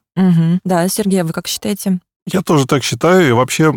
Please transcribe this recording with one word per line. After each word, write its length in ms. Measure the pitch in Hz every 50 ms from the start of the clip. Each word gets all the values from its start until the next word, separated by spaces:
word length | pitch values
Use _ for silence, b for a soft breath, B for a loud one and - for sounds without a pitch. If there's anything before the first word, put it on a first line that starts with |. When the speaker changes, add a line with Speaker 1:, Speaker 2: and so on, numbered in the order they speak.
| _ _ _
Speaker 1:
Мгм. 440 | 180 190 185 170 165 165 165 175 185 -
Да, 240 | 185 185 170 170 190
Сергей, 340 | - - 208 196 190 190
а 20 | 170
вы 80 | 160
как 140 | - 180 - -
считаете? 520 | - - - 214 202 - - 202 185 180 - _ _ _ _ 170
Speaker 2:
Я 120 | - 185
тоже 240 | - - 170 143 131
так 180 | - 156 135 -
считаю. 420 | - 131 117 - 165 185 190 170
И 60 | 131
вообще, 400 | 117 120 127 - - - 156 156 123